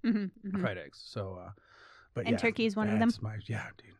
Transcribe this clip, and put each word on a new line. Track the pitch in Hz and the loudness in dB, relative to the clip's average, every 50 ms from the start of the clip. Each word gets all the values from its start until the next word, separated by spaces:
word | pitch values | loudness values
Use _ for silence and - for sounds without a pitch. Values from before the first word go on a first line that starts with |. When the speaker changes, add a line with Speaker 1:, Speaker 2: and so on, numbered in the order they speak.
| - | 4
Speaker 1:
Mm-hmm, | 220 214 208 202 185 - - - 202 | 2 2 2 0 -4 -6 -8 -8 -4
mm-hmm. | 185 196 | -2 0
Speaker 2:
Fried | 180 117 95 90 | 0 0 -2 -2
eggs. | 78 71 - - - | -8 -12 -14 -18 -18
So, | - - 117 98 95 92 90 90 | -10 -6 -6 -4 -4 -6 -10 -12
uh, | 92 101 - _ _ - - - - - - - _ _ | -14 -16 -18 _ _ -20 -20 -20 -20 -20 -20 -20 _ _
but | 123 120 | -4 0
Speaker 1:
And | 233 233 | 2 2
Speaker 2:
yeah, | - | 4
Speaker 1:
turkey | - 233 214 - 220 | 4 2 2 4 2
is | 226 202 | 2 2
one | 214 214 208 | 2 2 2
of | 208 214 | 4 4
them? | 226 233 | 4 4
Speaker 2:
that's | 226 - - | 4 2 -2
my, | 107 107 104 - | -6 -6 -6 -6
yeah, | - 117 104 - - - - | -4 -4 -4 -4 -8 -14 -18
dude. | - - - _ | -20 -20 -20 _